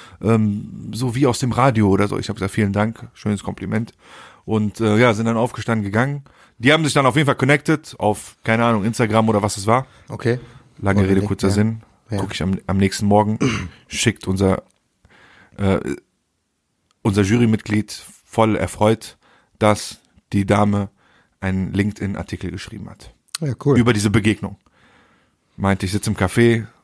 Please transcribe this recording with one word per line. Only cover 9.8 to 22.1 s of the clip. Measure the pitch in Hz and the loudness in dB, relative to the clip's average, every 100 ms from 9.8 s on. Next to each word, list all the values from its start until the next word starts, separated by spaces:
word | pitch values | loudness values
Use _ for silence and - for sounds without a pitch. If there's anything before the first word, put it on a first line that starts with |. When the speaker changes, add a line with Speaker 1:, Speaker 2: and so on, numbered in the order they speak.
| 131 - - | -2 -14 -16
Speaker 2:
Okay. | 82 120 123 - - _ - | -6 -4 -4 -6 -20 _ -8
Speaker 1:
Lange | 101 98 | -2 2
Speaker 2:
Oder | 95 | 2
Speaker 1:
Rede, | 95 | 2
Speaker 2:
Link, | 101 | 0
Speaker 1:
kurzer | 98 98 | -2 0
Speaker 2:
ja. | |
Speaker 1:
Sinn. | 101 110 113 - _ - | 2 0 -2 -10 _ -10
Speaker 2:
Ja. | 104 | -8
Speaker 1:
Guck | 98 | -6
ich | - | -6
am, | 87 95 - | -4 -4 -2
am | 98 | 0
nächsten | 95 - 101 | 0 0 2
Morgen, | 104 107 110 | 4 2 0
<clears throat> | 135 104 92 - - | -2 -2 -8 -14 -12
schickt | - - - - | -4 -2 -2 -2
unser, | 95 98 95 - _ _ _ _ _ _ _ _ - | 0 2 0 -4 _ _ _ _ _ _ _ _ -4
äh, | 98 95 64 - - _ _ _ _ _ _ _ _ _ | -2 -2 -2 -10 -12 _ _ _ _ _ _ _ _ _
unser | 113 101 | -2 2
Jurymitglied | 98 117 117 110 - 107 104 - - - | 4 4 4 2 0 -4 -4 -10 -18 -20
voll | _ - 110 104 | _ 0 2 2
erfreut, | 90 - 107 113 - - _ _ _ - | -2 0 2 2 -4 -20 _ _ _ 0
dass | 107 104 - - _ _ - | 2 2 -2 -16 _ _ -6
die | 101 98 | -2 2
Dame | - 104 101 98 _ _ _ _ _ | 2 2 0 -4 _ _ _ _ _
einen | 98 95 95 | -4 -2 -2
LinkedIn-Artikel | 98 101 104 98 | 0 -2 -2 -6